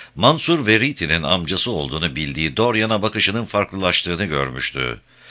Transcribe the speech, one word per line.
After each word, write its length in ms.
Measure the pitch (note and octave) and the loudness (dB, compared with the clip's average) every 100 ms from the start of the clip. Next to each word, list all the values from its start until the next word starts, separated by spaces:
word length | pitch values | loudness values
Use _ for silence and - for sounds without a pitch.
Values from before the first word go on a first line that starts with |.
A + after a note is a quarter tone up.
| - | -14
Mansur 520 | - A#2 D#3+ - E3 G#2+ | 0 2 2 2 2 4
Veriti'nin 560 | A2 C3+ C#3+ D#2 E2 | 4 4 -2 0 0
amcası 480 | D2 F2+ D#2+ F#2 - | 2 0 0 -2 -2
olduğunu 460 | F#2+ C#2+ D2+ E2 C#2 | -2 -2 -2 -4 -4
bildiği 400 | D2 C#2+ D#2+ C#2 | -4 -2 -2 2
Dorian'a 460 | A#2+ A2 A2 G#2+ | 2 2 2 2
bakışının 420 | G#2 G#2+ F2 A2 | 0 0 0 0
farklılaştığını 800 | A2 G#2 G2 G2 F2+ E2+ F2 E2+ | -2 -2 -2 0 0 0 0 -2
görmüştü. 760 | G2 C#2+ C2 B1+ - C#2 B1 A1+ _ _ - | 0 0 -2 -4 -6 -4 -4 -6 _ _ -20